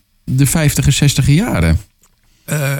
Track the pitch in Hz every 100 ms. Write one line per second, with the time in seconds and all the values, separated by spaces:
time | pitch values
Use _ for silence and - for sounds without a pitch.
0 | _ _ - 131 139 165 147 - 139 -
1 | 147 - 127 151 240 87 82 82 - _
2 | _ _ _ _ - 151 139